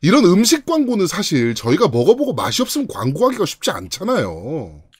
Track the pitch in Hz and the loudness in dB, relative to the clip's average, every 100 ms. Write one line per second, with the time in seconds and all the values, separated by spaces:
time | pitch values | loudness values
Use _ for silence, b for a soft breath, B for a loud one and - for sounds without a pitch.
0 | 151 262 196 190 233 311 302 320 254 226 | 2 4 6 4 4 0 0 0 0 0
1 | 180 190 202 143 117 110 113 131 123 117 | -2 -4 -2 0 0 -2 0 2 2 4
2 | 123 240 277 135 95 - 254 302 254 - | 4 4 0 -2 -4 -2 -4 -4 -6 -4
3 | 127 147 254 240 190 - - - - - | -4 0 0 0 -4 -4 -6 -6 -8 -8
4 | 208 247 92 82 110 156 92 76 - _ | -4 -2 -4 -6 -10 -10 -10 -16 -20 _